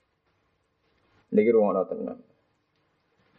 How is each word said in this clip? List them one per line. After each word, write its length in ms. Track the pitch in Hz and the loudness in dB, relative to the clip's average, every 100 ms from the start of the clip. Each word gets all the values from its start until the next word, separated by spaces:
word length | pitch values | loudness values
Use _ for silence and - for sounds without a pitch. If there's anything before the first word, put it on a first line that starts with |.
| _ _ _ _ _ _ _ _ _ _ _ _ - | _ _ _ _ _ _ _ _ _ _ _ _ -4
Niki 160 | 104 110 | 0 2
rungokno 340 | 113 104 92 87 | 4 2 0 -4
tenan. 280 | - - - - _ _ _ _ _ _ _ _ _ _ | -6 -10 -14 -20 _ _ _ _ _ _ _ _ _ _